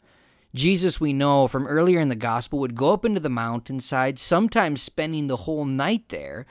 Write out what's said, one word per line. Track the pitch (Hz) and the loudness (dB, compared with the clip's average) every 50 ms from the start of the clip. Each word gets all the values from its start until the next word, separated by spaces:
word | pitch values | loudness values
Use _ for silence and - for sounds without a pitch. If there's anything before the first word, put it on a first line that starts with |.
| _ _ _ _ _ _ _ _ _ _ - | _ _ _ _ _ _ _ _ _ _ -4
Jesus, | 123 139 180 196 175 185 180 - - | 0 2 2 2 2 2 0 0 0
we | 156 147 | -2 -2
know | 139 139 143 143 143 139 135 123 | 0 2 2 4 4 4 4 4
from | - 131 139 | 2 -2 -2
earlier | - 147 156 170 185 180 170 | 0 2 2 4 4 4 4
in | 156 | 2
the | 135 120 | 0 0
gospel, | 107 120 117 113 120 120 - 151 139 | -2 -2 -2 -2 -2 -4 -4 -4 -4
would | 139 120 117 | -4 -4 -2
go | 117 135 160 208 | 0 2 2 2
up | 196 - | 2 2
into | 226 208 185 | 0 0 0
the | 151 | -2
mountainside, | 143 123 117 113 117 117 120 117 - 135 131 - - 143 127 131 135 135 | -2 -2 -2 -2 -2 -4 -6 -6 -8 -8 -8 -6 -2 0 0 0 0 -2
sometimes | - - - 170 180 220 220 - 233 190 156 147 123 | -2 -2 2 2 2 2 2 2 2 2 2 0 -4
spending | - - - - 156 156 160 151 147 | -6 -6 -6 -4 -4 -2 -2 -2 -2
the | 139 127 | -2 -4
whole | 113 - 160 156 151 147 | -4 -4 -4 -4 -2 -2
night | 135 135 131 139 180 226 220 - | -2 -2 0 0 0 0 -2 -2
there, | - - 76 - 69 71 113 127 - | -6 -12 -12 -10 -12 -12 -14 -14 -16